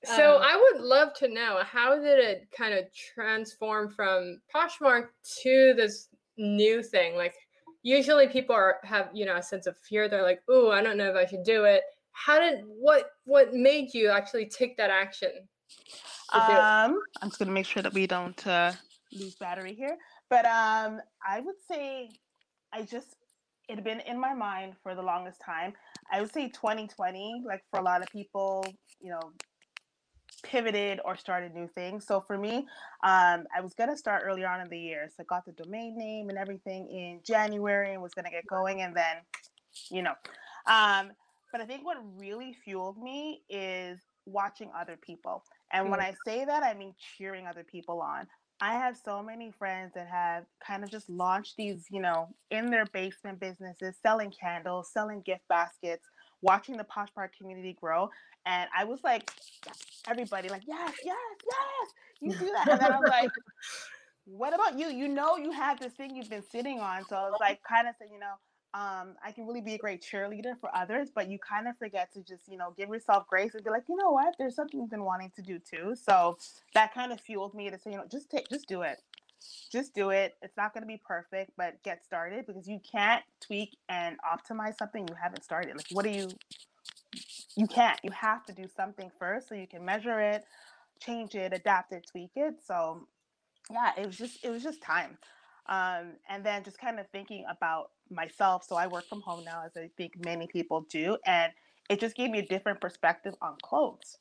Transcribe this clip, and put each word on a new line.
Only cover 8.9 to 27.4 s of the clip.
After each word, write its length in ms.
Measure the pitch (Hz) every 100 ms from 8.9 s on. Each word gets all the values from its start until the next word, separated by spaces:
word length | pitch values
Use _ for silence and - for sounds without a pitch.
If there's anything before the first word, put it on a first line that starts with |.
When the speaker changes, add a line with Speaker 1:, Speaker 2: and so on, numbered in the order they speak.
| 208 190
Speaker 1:
you 120 | 208 196
know, 100 | 175
a 60 |
sense 220 | 180 190 180
of 120 | 165
fear. 320 | - 214 214
They're 140 | 202
like, 180 | 185 180 -
"Ooh, 220 | 254 233
I 100 | 202
don't 140 | 220 208
know 120 | 196
if 60 | 190
I 100 | 185
should 180 | 190
do 220 | 180 226 208
it." 180 | 196 185 - _
How 280 | - - 302
did, 240 | 339 285 208
what, 440 | 214 269 302 - -
what 300 | - 277 262
made 400 | 247 254 294 262
you 160 | 240 214
actually 400 | 202 202 240 214
take 280 | - 247 247
that 120 | 202
action 560 | 190 196 - 185 180 190 _ _ - - - - - -
to 100 | 226
do 160 | 220 220
it? 100 | 214 214
Speaker 3:
Um, 160 | 226 359 403 -
I'm 80 | 202
just 100 | -
gonna 120 | 196
make 140 | 196 190
sure 180 | -
that 100 | 196
we 140 | 196 190
don't, 380 | 180 180 180 -
uh, 260 | 175 175 180 - _ _
lose 240 | 196 190 -
battery 380 | 185 180 185 214
here. 220 | 269 339 - - _
But, 160 | 247 233
um, 560 | 226 220 220 220 220 - _ 190
I 140 | 202
would 220 | 285 392 _
say 420 | 339 277 269 240 214 _ _ _ _ _
I 100 | 220
just, 320 | 220 240 277 _ _ _ _ _ _
it 60 | 220
had 80 |
been 180 | 214 220
in 180 | - 240
my 140 | 262
mind 440 | 269 214 190 190 190
for 120 | - 185
the 60 |
longest 380 | 185 175 180 180
time. 320 | - 165 180 208 - - _
I 100 | 196
would 120 | 214
say 160 | 320 262
twenty 380 | - 226 220 214
twenty, 560 | - 185 185 202 240